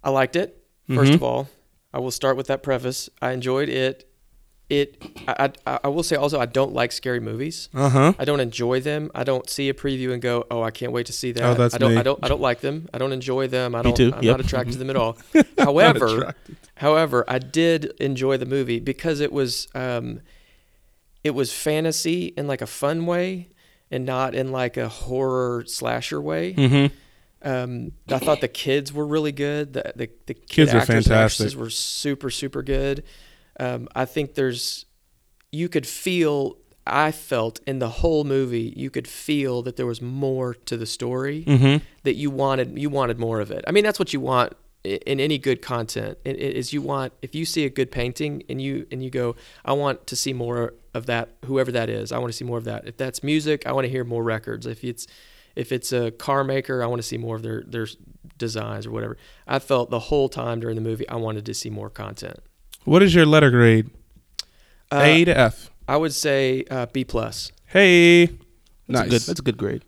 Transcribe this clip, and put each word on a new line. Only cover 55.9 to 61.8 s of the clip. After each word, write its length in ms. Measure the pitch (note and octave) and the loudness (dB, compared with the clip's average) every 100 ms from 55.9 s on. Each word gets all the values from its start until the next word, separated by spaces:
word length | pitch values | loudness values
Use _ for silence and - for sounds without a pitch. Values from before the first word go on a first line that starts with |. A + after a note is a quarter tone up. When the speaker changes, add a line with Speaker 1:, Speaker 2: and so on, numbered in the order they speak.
Speaker 1:
a 180 | B2+ A#2 | -2 -2
car 320 | A2+ - C#3 | -4 -2 0
maker, 400 | C3+ C3+ C3 C3 | 0 -2 -2 -4
I 40 | A#2 | -2
wanna 160 | A#2+ | -4
see 140 | A2+ A#2 | -6 -8
more 200 | A#2 A2 | -8 -8
of 40 | |
their, 220 | A2+ A2 - | -8 -8 -8
their 180 | A#2 | -8
s-, 120 | G#2+ - - - - - | -8 -12 -20 -20 -20 -8
designs 480 | A#2 A2 G#2+ G#2 A2 | -6 -6 -8 -10 -8
or 60 | |
whatever. 240 | A2+ A2 A2 - - - | -8 -8 -10 -18 -20 -4
I 120 | C3+ | -4
felt 300 | - C3 A#2+ | 0 0 2
the 80 | A#2+ | -4
whole 280 | - D3 C3+ | 0 2 2
time 320 | C3 A#2+ A#2 | -2 -4 -4
during 160 | A2+ A2 | -4 -4
the 60 | |
movie, 260 | A2+ A2 - | -4 -4 -6
I 80 | A#2 | -6
wanted 300 | A2 G#2+ A2 | -6 -6 -8
to 80 | |
see 160 | G#2+ A2+ | -10 -8
more 200 | G#2 | -10